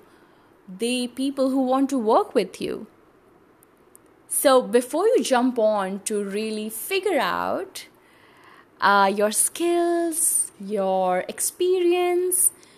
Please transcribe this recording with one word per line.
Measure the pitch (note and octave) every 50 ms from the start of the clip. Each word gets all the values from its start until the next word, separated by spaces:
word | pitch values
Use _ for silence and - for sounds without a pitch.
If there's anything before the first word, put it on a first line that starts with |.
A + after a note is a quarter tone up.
| - - - - _ _ _ _ _ _ _ _ _ -
the | F#3 F#3 A3+ A#3+ B3+ B3+ B3 A#3+
people | - - C4 C#4+ C#4 C#4 C4 C4+
who | C4 C#4
want | C4 B3+ C4 C4+ C#4 C4+
to | C#4 C4
work | G#3+ G#3+ A#3 F4+ G#4 - -
with | B3 F#3 F#3 - -
you. | - - - - G#3+ - _ _ _ _ _ _ _ _ _ _ _ _ _ _ _ _ _ _ _ _ - - _ _ _ _ _ -
So | - - - C#4+ C4 B3+
before | G#3 G3 G#3+ A#3+ A#3+ - - D#4+ G4 A4+
you | B4+ F#4+
jump | A#3+ - B3+ B3 B3 C4 B3 A#3
on | G#3+ G#3+ G#3+ G3+ F#3+ F#3+ G3 G3+ -
to | - G#3+ G3+ G3+
really | G3 G3 G#3 A3 A3 G#3+ G#3+ G#3+ A3
figure | - - - - F#4+ F#4+ F#4+ G#4+ F4+ C4
out, | G3+ F3 B2 F2 F2 F#2 D#3 D4 G4 F#4+ - - - - _ _ _ _ _ _ - - _ - - - - - - _ _ -
uh, | - G3 G3+ G3+ G3 G3 G3+
your | G#3 G#3 G#3+
skills, | G#3+ - - - - - E4 E4+ F4 F4 E4+ E4+ E4+ E4+ E4+ E4+ D#4 D#4 - - - - - - - -
your | G3 F#3+ G#3+ G3 F#3+ F#3+ F#3+ F#3+ F#3 F#3 F3+ F#3 - -
experience, | - - - - - - F4+ F4+ F#4 F#4 F4 F4 F4 F4+ F4+ F4 F4+ F4 F4+ F#4 F4+ - - - - - - - -